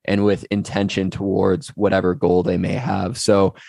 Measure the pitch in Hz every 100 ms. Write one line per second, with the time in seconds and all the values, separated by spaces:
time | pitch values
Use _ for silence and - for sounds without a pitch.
0 | - 101 101 98 - 101 - 98 101 98
1 | 95 85 98 92 95 90 - - 101 95
2 | 92 87 87 90 87 90 92 98 127 98
3 | 95 - - 101 95 -